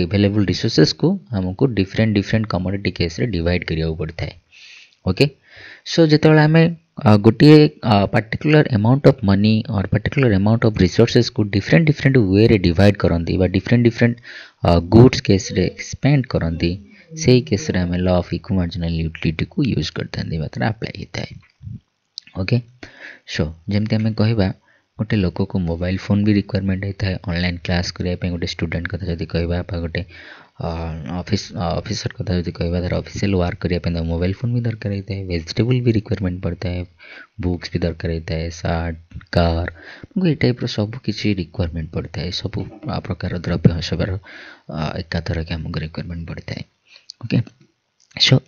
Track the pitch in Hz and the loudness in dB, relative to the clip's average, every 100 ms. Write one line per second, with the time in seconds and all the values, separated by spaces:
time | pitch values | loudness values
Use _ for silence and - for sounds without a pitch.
0 | 87 98 101 104 95 90 113 - 156 - | 2 2 2 2 0 -2 -2 2 2 2
1 | 151 196 - 104 92 90 127 101 95 - | 0 -2 -4 -4 -4 -2 -2 0 -2 0
2 | 110 101 95 110 110 90 92 98 95 90 | 2 2 0 -2 -2 -4 -4 -4 -6 -2
3 | 87 - 123 90 82 87 - 80 80 80 | -4 -2 -4 -2 0 -2 -2 -4 -4 -4
4 | 80 - 76 - _ _ - - - _ | -8 -8 -10 -12 _ _ -20 -20 -20 _
5 | - 92 143 - _ - - - - - | -4 0 0 0 _ -20 -20 -18 -4 2
6 | 165 151 160 156 151 160 165 170 _ - | 4 6 6 6 6 6 4 0 _ -2
7 | - 104 107 - 147 151 151 - - 104 | 4 6 6 6 10 10 8 2 2 2
8 | 95 120 104 - 151 151 - 110 107 135 | 4 0 -2 -4 2 4 4 2 2 4
9 | 143 - 98 98 107 110 110 101 92 104 | 4 4 2 4 4 2 0 -2 0 0
10 | - - 131 95 101 113 117 104 92 - | 0 0 2 4 2 2 2 2 2 4
11 | 117 127 113 - 104 101 - 160 160 147 | 4 4 0 -2 -2 -2 2 4 4 2
12 | 135 131 98 98 113 113 90 82 101 101 | 2 4 4 4 6 6 4 4 4 4
13 | 87 85 82 90 92 95 - 120 117 113 | 2 0 0 0 2 0 2 2 2 2
14 | 120 120 - - - _ 95 85 85 107 | 0 0 -10 -20 -20 _ 2 2 6 8
15 | 127 - - 98 - - - - - - | 8 6 2 0 2 0 -2 -4 -14 -4
16 | 135 143 123 113 82 82 85 98 - - | 2 2 0 -2 -2 -2 -2 -4 -10 -20
17 | _ - - 127 120 101 - 95 87 87 | _ -2 4 4 4 -2 -2 -2 0 0
18 | 92 90 85 85 - 95 87 87 85 82 | 2 2 0 -6 -2 -2 -2 -4 -4 -2
19 | 80 80 87 80 78 - 139 - 76 - | -4 -4 -4 -4 -6 -2 -2 -2 -4 -8
20 | - - - 80 76 - 123 107 - - | -10 -8 -8 -6 -6 -4 -4 -4 -8 -10
21 | 82 - - - - _ - - - _ | -12 -12 -12 -14 -20 _ -18 -18 -18 _
22 | _ - - - 92 123 - _ - - | _ -20 -14 -8 -2 -2 -2 _ -20 -20
23 | - - - - 80 82 - 101 110 110 | -20 -20 -10 -4 -4 -6 -4 -2 0 0
24 | 110 107 107 113 95 - _ _ _ - | 0 0 0 2 0 -2 _ _ _ -8
25 | 107 110 90 80 98 98 85 85 87 95 | -2 0 0 -2 -4 -2 -4 -2 -2 -4
26 | - 101 104 101 98 98 98 95 101 98 | 0 2 4 2 0 -2 -2 -2 -4 -4
27 | 95 90 - 85 90 87 - 87 90 - | -4 -4 -4 -2 -2 -4 -2 -2 -2 -4
28 | 90 90 90 87 87 - 82 85 85 82 | -6 -4 -4 -4 -6 -6 -6 -6 -6 -6
29 | 90 82 82 85 85 87 92 87 82 80 | -6 -6 -4 -4 -2 -4 -4 -8 -6 -8
30 | 85 - - - - - 82 82 82 80 | -10 -14 -20 -20 -20 -12 -8 -8 -8 -10
31 | 71 87 90 - - - 85 82 - 101 | -8 -10 -4 -4 -4 -6 -4 -4 -6 -8
32 | - - 95 90 85 80 85 90 87 85 | -8 -8 -4 -4 -4 -6 -4 -4 -2 -4
33 | - - 101 95 87 - 82 87 85 85 | -6 -6 -2 0 -2 -4 -4 -4 -2 -4
34 | 82 85 90 95 120 120 117 110 104 98 | -4 -2 -4 -4 -4 -2 -4 -6 -6 -6
35 | 98 95 95 87 82 - 113 127 120 98 | -8 -10 -6 -6 -4 -2 0 0 2 0
36 | - 104 90 90 87 85 90 90 87 _ | -2 -4 -4 -4 -6 -6 -6 -6 -8 _
37 | - - - - 90 87 - 85 82 80 | -20 -20 -20 -6 -4 -4 -4 -4 -2 -2
38 | 87 82 80 82 82 - 87 85 85 82 | -4 -4 -4 -6 -6 -6 -4 -2 -4 -8
39 | - - - - 85 82 85 - - - | -12 -18 -2 0 2 0 -4 -8 -18 -20
40 | - - 180 139 123 123 120 - 104 120 | -10 -2 0 2 0 0 -4 -4 -4 -4
41 | - 104 110 95 82 - 85 80 80 - | -8 -4 -2 -2 -4 -6 -4 -6 -8 -8
42 | - - 87 - - - - - - - | -8 -8 -8 -8 -8 -8 -10 -12 -8 -8
43 | - 92 90 87 78 85 82 82 - 80 | -8 -8 -6 -6 -4 0 2 2 -2 -4
44 | 87 95 - - - - - - 156 - | -4 -6 -10 -20 -20 -20 -14 -8 -6 -6
45 | - 85 82 82 80 85 80 85 80 80 | -8 -6 -4 -6 -6 -8 -6 -8 -8 -10
46 | 80 85 82 - - - - _ _ - | -10 -10 -10 -12 -12 -12 -12 _ _ -20
47 | - _ 113 120 110 _ _ _ _ _ | -20 _ -2 -2 -2 _ _ _ _ _
48 | _ - - 127 | _ 0 4 4